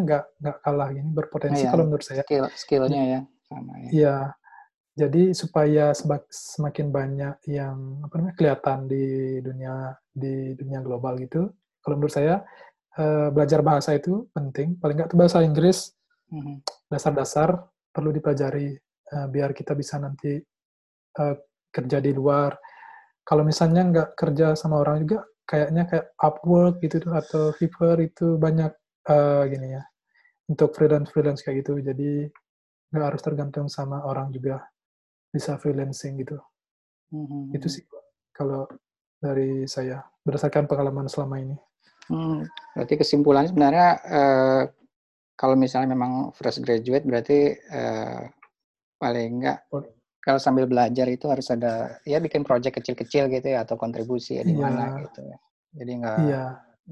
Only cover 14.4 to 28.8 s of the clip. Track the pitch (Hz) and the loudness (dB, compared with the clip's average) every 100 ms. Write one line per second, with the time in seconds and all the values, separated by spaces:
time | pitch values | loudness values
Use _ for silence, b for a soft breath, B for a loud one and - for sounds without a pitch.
14.4 | 139 131 151 175 151 147 165 170 175 175 | -6 -4 -4 -2 -2 -2 2 6 8 8
15.4 | 160 147 175 185 - _ _ _ - 156 | 4 6 4 4 -2 _ _ _ -16 -12
16.4 | 143 139 - - - 143 156 143 135 147 | -12 -12 -14 -14 -6 -2 0 0 0 2
17.4 | 165 175 - _ _ - 151 151 147 139 | 2 0 -4 _ _ -4 -2 -2 -2 0
18.4 | 135 143 143 139 _ _ - 143 139 139 | -2 -2 -6 -8 _ _ -10 -8 -4 -2
19.4 | 139 139 - 139 - 147 139 139 147 143 | -4 -4 -6 -4 -4 -6 -8 -6 -6 -6
20.4 | - _ _ _ _ _ _ - 147 143 | -8 _ _ _ _ _ _ -4 -2 -2
21.4 | - _ _ - 127 139 139 135 139 143 | -10 _ _ -6 -2 0 0 2 2 2
22.4 | 143 - B B B B B B - 151 | 0 -4 B B B B B B 2 4
23.4 | 151 151 165 170 180 165 151 - 165 143 | 4 4 4 4 4 4 2 -2 -2 2
24.4 | 156 156 160 151 143 151 156 220 - _ | 2 2 0 2 2 2 0 -2 -4 _
25.4 | - 151 147 165 175 165 - - 156 156 | -2 0 2 2 2 0 -2 2 2 2
26.4 | 170 175 175 175 160 165 170 160 151 156 | 4 6 6 2 -2 -2 -2 -4 -2 0
27.4 | 156 147 165 - 170 170 160 - 170 160 | 0 0 -2 2 2 4 0 0 0 2
28.4 | 160 160 156 - | 2 2 0 -4